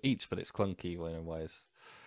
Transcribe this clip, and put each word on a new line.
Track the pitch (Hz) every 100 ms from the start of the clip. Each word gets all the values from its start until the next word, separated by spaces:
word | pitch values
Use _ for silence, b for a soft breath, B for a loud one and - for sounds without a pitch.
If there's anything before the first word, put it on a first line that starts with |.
each, | 135 123 -
but | 92
it's | -
clunky, | - 98 90 87 85
well, | 82
in | 82 82
ways. | 80 80 - - _ b b